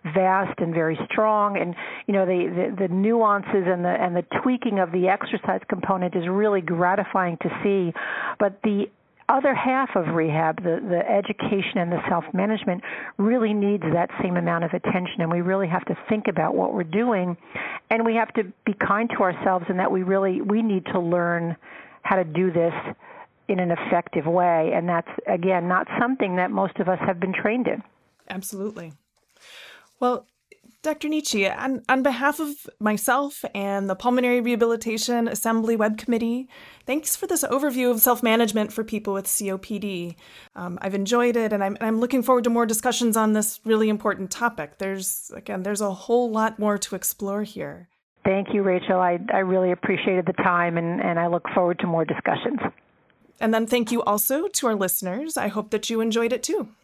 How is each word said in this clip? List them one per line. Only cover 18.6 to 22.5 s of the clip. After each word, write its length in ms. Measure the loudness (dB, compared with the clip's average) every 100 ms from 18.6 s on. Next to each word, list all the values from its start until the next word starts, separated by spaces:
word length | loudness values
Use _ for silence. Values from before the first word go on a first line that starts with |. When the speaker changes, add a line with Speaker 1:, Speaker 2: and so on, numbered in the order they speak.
| -4
Speaker 1:
be 80 |
kind 340 | -2 0 2 0
to 120 | 2
ourselves 440 | 0 2 0 0 0
in 80 | 0
that 160 | 2
we 100 | 2
really, 400 | 2 2 2 0
we 200 | 2 2
need 220 | 2 0 0
to 120 | -2
learn 580 | 2 2 2 0 -2 -6 -12 -20 -20 -10
how 140 | 0 0
to 80 |
do 260 | 2 0 2